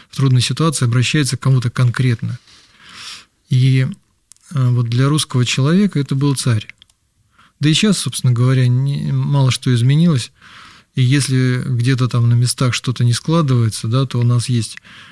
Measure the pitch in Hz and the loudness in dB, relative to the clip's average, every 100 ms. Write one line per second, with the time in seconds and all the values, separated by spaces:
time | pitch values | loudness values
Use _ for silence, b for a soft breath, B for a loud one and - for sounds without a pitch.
0 | B - 135 127 - 127 160 143 123 123 | B -2 2 2 0 -2 -2 0 0 0
1 | 123 156 131 127 131 131 120 - 123 - | 0 0 0 -2 0 0 0 0 0 0
2 | 127 117 113 120 _ B B B B B | 0 -2 -4 -10 _ B B B B B
3 | B B B _ - 131 131 131 131 - | B B B _ -2 2 2 2 0 -6
4 | _ _ _ _ - 147 127 123 117 120 | _ _ _ _ -8 -2 0 0 0 0
5 | 139 151 - 127 120 - 135 180 208 143 | 0 0 -2 -2 -2 0 2 2 2 0
6 | 139 135 143 131 131 110 - - _ _ | -4 -2 -2 -2 -2 -2 -4 -16 _ _
7 | _ _ _ b b b 147 156 214 180 | _ _ _ b b b 0 2 2 0
8 | - - 127 120 127 131 123 123 139 143 | -4 -2 0 2 2 2 2 0 -2 -4
9 | 147 135 143 143 127 - 131 123 123 147 | -4 -2 0 0 0 0 0 0 2 2
10 | 175 135 - _ B B B B B - | 2 0 -4 _ B B B B B -2
11 | 123 143 131 127 127 127 - 120 120 131 | 2 2 0 0 0 -2 -2 -2 0 0
12 | 127 120 117 120 123 - 127 - - 120 | 0 2 2 2 2 0 -2 -2 -4 -2
13 | 120 117 - 165 147 123 113 - 113 131 | 0 0 0 0 2 2 0 -2 -2 -2
14 | 135 123 120 120 113 120 107 - B B | -2 0 0 0 0 -2 -4 -10 B B
15 | B | B